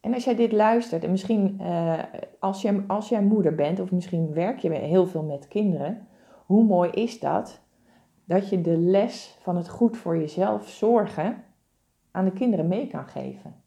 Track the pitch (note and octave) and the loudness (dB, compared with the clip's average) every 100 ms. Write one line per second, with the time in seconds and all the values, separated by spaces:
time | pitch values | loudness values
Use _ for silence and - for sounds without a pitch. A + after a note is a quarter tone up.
0 | G#3+ B3 B3+ A3+ A#3 G#3+ G#3+ A#3 A#3 E3 | -4 -2 0 2 2 4 4 4 0 -4
1 | E3 F#3+ F#3+ A3 G3 G3 F3+ E3+ E3 D#3+ | 0 -2 0 2 0 -2 -4 -2 0 -2
2 | - - - _ G3 G3 G#3+ G3+ - G#3 | -6 -12 -16 _ -6 -2 0 -2 -2 -4
3 | G#3+ A3+ G3+ G#3+ E3 D#3 D3 F#3 F#3 F3+ | -2 2 4 4 2 2 0 -2 -2 -2
4 | F3 E3+ D#3+ D3+ F#3 - E3+ D#3 D3 F3+ | -2 -2 -2 0 -2 -2 -4 -4 2 4
5 | F3+ E3 D#3 C#3+ - G#3 G#3 D#3 C#3+ A3+ | 4 -2 -6 -8 -6 -2 0 0 -4 -8
6 | - _ _ - - G3+ A3 F3+ F3 - | -14 _ _ -20 2 4 6 4 2 0
7 | A3+ - C#3+ F3 - - _ _ _ _ | -4 -4 -2 -2 -4 -16 _ _ _ _
8 | _ _ - F3+ G3 F#3+ E3+ E3 E3+ G3 | _ _ -2 -2 0 -2 0 2 4 2
9 | G#3+ - - - - F3 E3+ - A#3 A3+ | 0 -6 -18 -12 -4 -4 -6 0 0 0
10 | F3 E3 D3+ - G3 G#3 - - G#3+ A#3 | -4 -4 -2 -2 0 -2 -6 -2 2 4
11 | G3+ - F3+ B3 - _ _ _ _ _ | 2 -4 -4 -6 -16 _ _ _ _ _
12 | _ F3+ F#3+ F#3+ B3 F#3 D#3+ G3+ C#4+ D3 | _ -2 -2 0 0 0 0 -2 -4 -10
13 | C3 C#3 C2 C2 - - | -10 -12 -12 -14 -18 -20